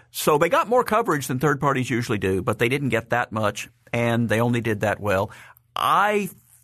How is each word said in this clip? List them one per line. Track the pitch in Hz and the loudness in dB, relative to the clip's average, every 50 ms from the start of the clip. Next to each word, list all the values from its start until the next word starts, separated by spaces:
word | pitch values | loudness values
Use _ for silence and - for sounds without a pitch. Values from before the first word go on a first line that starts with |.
| _ _ | _ _
so | - - - 170 156 | -10 -4 0 2 2
they | 143 170 175 | 4 4 2
got | 262 320 294 196 | 2 0 2 2
more | 240 254 - | 2 0 2
coverage | - 214 226 233 180 160 143 131 | 2 0 0 2 0 -2 -2 -2
than | - 135 127 | -4 -2 0
third | 156 151 143 131 | 0 0 2 2
parties | 151 143 135 131 127 - | 2 0 2 0 0 -2
usually | 131 117 123 131 117 98 | -2 -2 -2 -2 -2 0
do, | 95 95 95 92 | 0 0 0 0
but | - 120 107 - | 0 -2 0 0
they | 120 120 | 0 0
didn't | 135 147 143 123 | 0 0 -2 -2
get | - 113 113 - | -2 -2 -2 0
that | 120 120 117 - | -2 -2 -2 -2
much, | 104 110 107 101 104 - - - _ _ _ - - | -4 -2 -2 -2 -2 -6 -10 -14 _ _ _ -6 -2
and | 120 120 117 113 117 117 104 | -2 0 0 0 0 0 2
they | 107 113 | 2 2
only | 117 120 120 117 | 2 2 0 0
did | 110 117 107 101 | 0 -2 -2 0
that | 110 104 98 - | 0 -2 -2 -2
well. | 101 104 95 95 104 107 - - - - - _ _ _ - | -2 0 0 0 0 -2 -6 -14 -20 -20 -20 _ _ _ -6
I | - - 131 156 175 196 208 214 208 202 - - - _ _ - - | -2 0 2 2 2 2 2 0 0 -2 -4 -8 -14 _ _ -20 -20